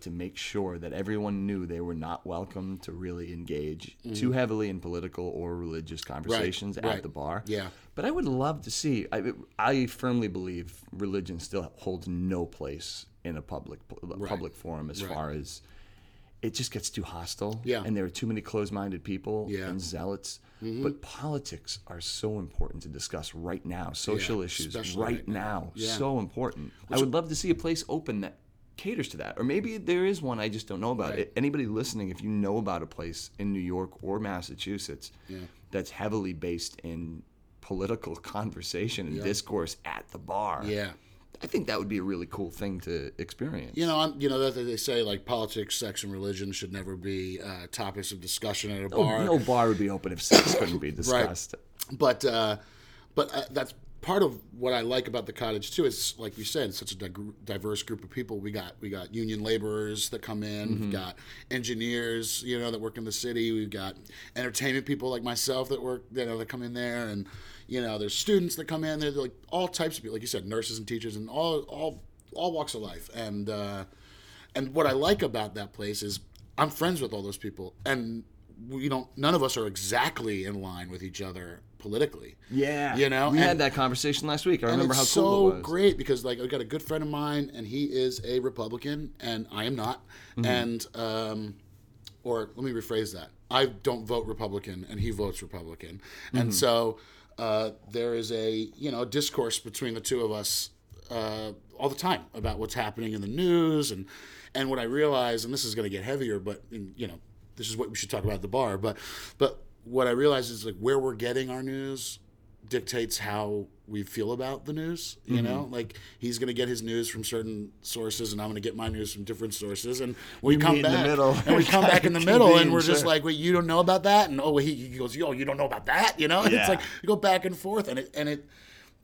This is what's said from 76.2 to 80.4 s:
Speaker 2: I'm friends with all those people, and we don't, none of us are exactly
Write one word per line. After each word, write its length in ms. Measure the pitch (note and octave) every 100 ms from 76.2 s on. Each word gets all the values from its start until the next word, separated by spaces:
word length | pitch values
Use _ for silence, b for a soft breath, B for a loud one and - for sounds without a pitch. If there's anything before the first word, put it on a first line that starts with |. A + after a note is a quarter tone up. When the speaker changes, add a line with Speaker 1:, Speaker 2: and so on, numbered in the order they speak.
| - - - -
Speaker 2:
I'm 100 | D3+
friends 320 | - E3 E3
with 100 | B2
all 120 | G#2
those 140 | G2+ G2
people, 360 | G#2 - F#2 - C3+
and 380 | C3 A2+ A2+ - - - - A#2
we 200 | C3+ C#3
don't, 180 | C3 B2 -
none 180 | D3 F3
of 80 |
us 140 | C3 A#2+
are 100 | G#2+
exactly 800 | F#2+ F#2+ A#2+ C#3+ - A2+ G2